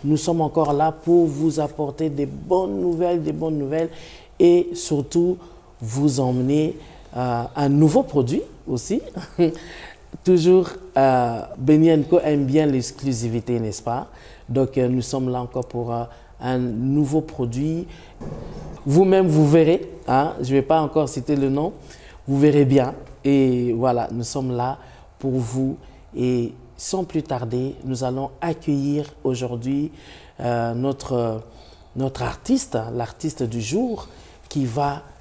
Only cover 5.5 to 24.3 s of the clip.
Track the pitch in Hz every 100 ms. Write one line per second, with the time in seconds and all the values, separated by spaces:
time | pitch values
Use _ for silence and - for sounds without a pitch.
5.5 | - - - 113 123 147 135 127 127 127
6.5 | 147 156 - - - - 120 127 120 120
7.5 | - 143 143 156 202 269 143 123 165 -
8.5 | - - 123 - 208 571 - - - 170
9.5 | 160 - - - - - - - 180 165
10.5 | 185 175 - - - 135 127 120 117 -
11.5 | - 131 156 160 160 139 175 151 151 135
12.5 | 147 151 131 120 - 135 120 117 117 110
13.5 | 120 110 101 - 123 - - - - -
14.5 | 123 131 131 123 127 113 139 127 123 123
15.5 | 131 123 120 117 117 117 - - - 123
16.5 | 127 123 110 131 143 143 156 156 - 120
17.5 | 120 151 165 180 - - - - - -
18.5 | - - - - 147 190 190 185 151 147
19.5 | 165 156 175 - - - 131 151 - 123
20.5 | 139 135 160 151 156 139 - 120 143 135
21.5 | 135 165 - - - - - - 139 151
22.5 | 147 135 135 127 - - - 139 139 135
23.5 | 123 120 113 127 120 107 113 113